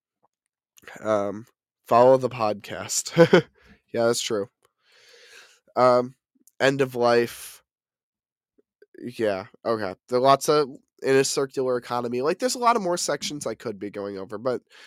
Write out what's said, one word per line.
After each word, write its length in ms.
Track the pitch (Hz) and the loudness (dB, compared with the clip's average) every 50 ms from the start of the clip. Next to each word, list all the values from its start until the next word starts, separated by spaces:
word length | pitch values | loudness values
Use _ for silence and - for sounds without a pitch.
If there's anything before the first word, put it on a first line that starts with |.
| _ _ _ _ _ _ _ _ _ _ _ _ _ _ _ _ _ - - - | _ _ _ _ _ _ _ _ _ _ _ _ _ _ _ _ _ -20 -20 -10
Um, 440 | - 107 110 104 101 101 98 104 117 - _ _ _ _ _ _ _ - | -4 -2 0 0 0 -4 -6 -10 -14 -18 _ _ _ _ _ _ _ 2
follow 300 | 120 117 123 127 135 131 | 4 6 6 6 6 4
the 120 | 131 120 | 2 -4
podcast. 1160 | 120 123 113 107 107 101 - - 104 85 98 - - - - - - 170 165 - - 175 - - | -6 -4 -4 -4 -4 -6 -8 -12 -12 -12 -10 -6 -6 -6 -6 -4 4 4 6 6 6 4 2 0
<laughs> 40 | _ _ _ _ - _ _ _ | _ _ _ _ -20 _ _ _
Yeah, 140 | - 117 117 | -6 -2 0
that's 160 | 117 120 - | 0 -2 -2
true. 260 | - - 117 104 98 - _ _ _ _ _ _ _ _ _ _ _ _ _ _ - - - - - _ _ _ _ _ _ | -4 -4 -4 -4 -6 -8 _ _ _ _ _ _ _ _ _ _ _ _ _ _ -20 -20 -20 -20 -20 _ _ _ _ _ _
Um, 380 | 113 123 127 123 123 123 123 - _ _ _ _ _ _ _ _ _ | 2 4 4 4 4 2 -2 -8 _ _ _ _ _ _ _ _ _
end 220 | 120 131 139 135 | 0 0 2 2
of 120 | 135 127 123 | -2 -2 -2
life. 680 | 120 120 120 120 120 120 110 - - - - - - _ _ _ _ _ _ _ _ _ _ _ _ _ _ _ _ _ _ _ _ _ _ _ _ _ _ _ - | 0 2 4 4 4 2 0 -6 -14 -18 -20 -20 -20 _ _ _ _ _ _ _ _ _ _ _ _ _ _ _ _ _ _ _ _ _ _ _ _ _ _ _ -14
Yeah, 480 | - 120 123 - 113 104 98 92 104 - - _ - | -12 -12 -4 -2 0 0 0 -2 -6 -10 -16 _ -4
okay. 300 | 110 117 110 107 92 95 - _ _ | -2 -2 -2 -2 -6 -8 -10 _ _
There 120 | 123 123 | -2 2
are 20 | |
lots 260 | 127 135 139 139 - - | 4 4 4 4 2 0
of, 220 | 151 151 147 123 143 - _ _ _ _ | 2 2 0 -2 -6 -14 _ _ _ _
in 140 | - 127 135 | -2 2 2
a 80 | 135 135 | 4 2
circular 520 | - - 156 139 135 - 139 131 127 127 | 2 0 -4 -4 -4 -4 -4 -2 -2 -2
economy. 460 | 123 117 - 120 120 123 117 123 123 | -4 -4 -4 -6 -4 -4 -4 -4 -2
Like, 160 | 127 156 185 - | -2 -2 -2 -2
there's 160 | 254 254 - | -4 -4 -4
a 60 | 254 | 0
lot 160 | 240 233 190 | 0 2 2
of 80 | - 196 | 2 0
more 140 | 175 175 175 | -2 -4 -4
sections 500 | - - 147 143 - - 151 147 - 123 | -4 -4 -6 -6 -6 -10 -10 -8 -8 -10
I 80 | 113 | -10
could 240 | - - 120 107 95 | -8 -10 -10 -10 -10
be 100 | 104 104 | -12 -12
going 300 | 90 101 98 101 101 95 | -10 -10 -10 -10 -10 -10
over, 180 | 98 - 107 104 | -12 -12 -12 -6
but 240 | 117 127 123 107 - _ _ - - | -4 -4 -4 -4 -8 _ _ -20 -20